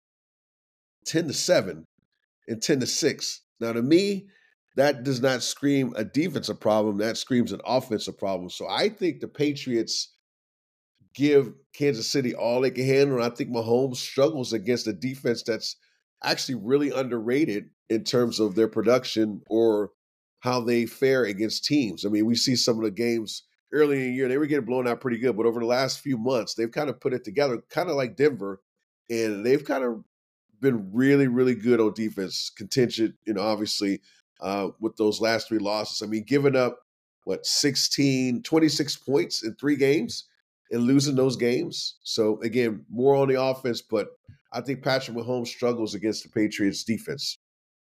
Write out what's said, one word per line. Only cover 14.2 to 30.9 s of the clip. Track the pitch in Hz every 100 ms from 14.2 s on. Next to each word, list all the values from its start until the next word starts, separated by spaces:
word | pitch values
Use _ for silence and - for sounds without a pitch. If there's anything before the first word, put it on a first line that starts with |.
| 147 156 117
against | 110 95 123 110
a |
defense | 98 131 131 127 117
that's | - 110 - - _ _ _ _
actually | 135 151 - 123
really | 98 139 143
underrated | 123 131 117 110 131 160 104 - _ -
in | 113
terms | - 123 120 110
of | 107
their | 95 110
production | - 104 123 - 110 107 101 -
or | 110 113 107 98 - _ _ _ _
how | 127 123
they | 117 120 117
fare | - 135 135
against | 110 98 110 -
teams. | - 147 110 82 101
I |
mean, | 107 110
we |
see | 120 - 120
some | - 110
of |
the | 110
games | 98 120 117 104 - - _ _
early | 139 147 139
in | 131
the |
year, | 127 131
they | 131
were | 151
getting | 147 113
blown | 127 123
out | 117
pretty | 131 113
good, | 127 101
but | 117
over | 117
the | 117
last | 123 135 -
few | - 123
months, | 117 127 101
they've | - 113
kind | 135 147
of | 117
put | 135
it | 123
together, | 110 98 143 117 -
kind | - 175
of | 143
like | 127 98
Denver, | 147 120 98 95 _ _ _ _ -
and | 117 113 101 113
they've | 143
kind | - 269
of | 254 220 - _ _ _ _ _
been | 135 117 95